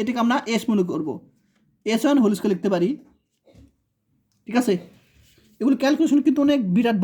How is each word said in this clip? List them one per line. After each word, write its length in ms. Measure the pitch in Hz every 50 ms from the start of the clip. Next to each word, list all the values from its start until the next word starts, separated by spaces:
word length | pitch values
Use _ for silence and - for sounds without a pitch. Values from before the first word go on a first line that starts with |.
এটাকে 180 | 208 240 240 240 226
আমরা 140 | 233 254 285 - 214 233
এস 100 | 214 - -
মনে 120 | 214 202 180 175
করব, 160 | 147 160 156 147 117 90 - _ _ _ _ _ _ _ _ _ _ _ - 214 226
এস 80 | 226 320
ওয়ান 120 | 277 285 277 220
হোল 100 | 202 196
স্কয়ার 140 | 185 - 208 185
লিখতে 160 | 175 - 196 190
পারি, 160 | 170 175 220 302 - - _ _ _ _ _ _ _ _ _ _ - - _ _ _ _ _ _ _ _ _ _ _ _ _ _ _ _
ঠিক 100 | - 196 254
আছে? 120 | 254 220 185 175 - - - _ _ _ _ _ _ _ _ _ _ _ _ -
এগুলো 160 | 214 269 262 - 269
ক্যালকুলেশন 360 | 277 302 311 320 - 277 294 285
কিন্তু 140 | - 262 285 285
অনেক 140 | 285 294 269 214 180 175
বিরাট 220 | 226 240 233 220 185